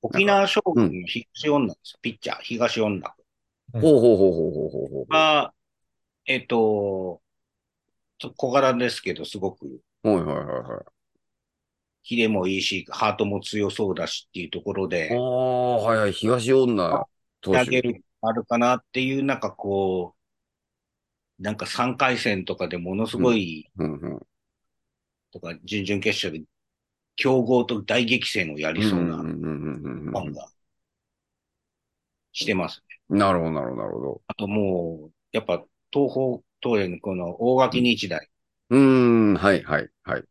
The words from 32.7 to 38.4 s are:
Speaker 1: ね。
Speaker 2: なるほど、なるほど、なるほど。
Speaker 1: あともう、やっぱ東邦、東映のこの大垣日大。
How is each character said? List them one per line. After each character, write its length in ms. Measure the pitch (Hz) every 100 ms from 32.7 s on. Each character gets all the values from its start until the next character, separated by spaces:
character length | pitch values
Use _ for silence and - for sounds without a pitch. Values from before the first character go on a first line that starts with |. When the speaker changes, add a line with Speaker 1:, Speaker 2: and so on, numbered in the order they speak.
| - _ - _
Speaker 1:
ね。 80 | 101
Speaker 2:
な 140 | 98
る 80 | 90
ほ 40 | 80
ど、 40 |
な 80 | 78
る 80 | 62
ほ 60 | 62
ど、 60 |
な 60 | 52
る 60 |
ほ 60 | 50
ど。 220 | 67 - _
Speaker 1:
あ 60 |
と 120 | - 104
も 640 | 104 101 92 85 82 78
う、 20 | _ _
や 100 | 113
っ 20 |
ぱ 200 | - 87 - _ _
東 220 | 143 139
邦、 260 | 131 131 120 _ _
東 200 | 123 110
映 60 | 95
の 100 | 87
こ 140 | 104
の 160 | 92 87 87
大 180 | 117 127
垣 240 | 127 123
日 260 | 123 113 98
大。 180 | 82 - _